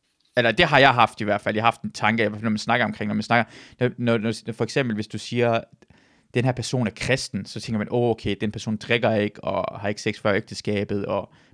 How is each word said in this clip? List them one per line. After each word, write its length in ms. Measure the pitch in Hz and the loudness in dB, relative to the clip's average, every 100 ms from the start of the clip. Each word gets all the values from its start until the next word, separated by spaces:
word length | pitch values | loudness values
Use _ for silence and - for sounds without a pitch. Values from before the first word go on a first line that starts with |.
| _ _ _ - | _ _ _ 0
Eller 140 | 117 | 2
det 140 | 110 160 | 4 4
har 140 | 143 | 8
jeg 140 | 135 | 8
haft 280 | 123 110 - | 8 4 2
i 20 | |
hvert 180 | 104 98 | -2 0
fald. 140 | - 107 | 0 0
Jeg 80 | |
har 80 | 113 | 2
haft 100 | - | 0
en 100 | 107 | -4
tanke, 300 | - 110 113 | -2 0 2
i 60 | 104 | 0
hvert 60 | 104 | 0
fald 60 | |
når 60 | 110 | -4
man 80 | 107 | -2
snakker 280 | - 120 107 | 0 0 0
omkring, 220 | 104 104 | -2 -4
når 80 | 107 | -4
man 80 | |
snakker, 300 | - 117 113 - - - | 2 2 0 -6 -20 -4
når, 100 | 123 - | -4 0
når, 200 | 120 117 | 0 0
når, 360 | 110 107 - | 0 -4 -8
for 100 | 113 | -6
eksempel, 320 | 113 147 123 104 | -2 -2 -2 -4
hvis 120 | 107 | -6
du 100 | 110 | -10
siger, 440 | - 120 117 113 - _ - _ _ _ _ | -6 0 2 0 -4 _ -20 _ _ _ _
"Den 120 | 123 127 | 0 0
her 60 | |
person 360 | 123 - 127 110 | 0 -2 -2 -2
er 40 | - | -2
kristen," 500 | - 131 - 98 - | -2 -2 -2 -8 -8
så 140 | 117 | -10
tænker 180 | - 110 | -6 -4
man, 100 | 101 | -2
"Åh, 180 | 120 120 | 0 0
okay, 260 | 110 110 98 | 0 -2 -4
den 100 | 107 | -4
person 260 | 107 - 107 | -6 -6 -6
drikker 380 | - 120 113 110 | -2 0 2 2
ikke, 280 | 104 - | 0 -4
og 360 | - 95 - - | -4 -4 -4 -6
har 100 | 101 | -6
ikke 120 | 104 | -4
sex 180 | 110 - | -6 -2
før 120 | 107 | 0
ægteskabet, 720 | 98 - - - 104 101 101 - | 0 -2 -8 -4 -2 -2 -4 -2
og 240 | 98 - _ _ | -4 -6 _ _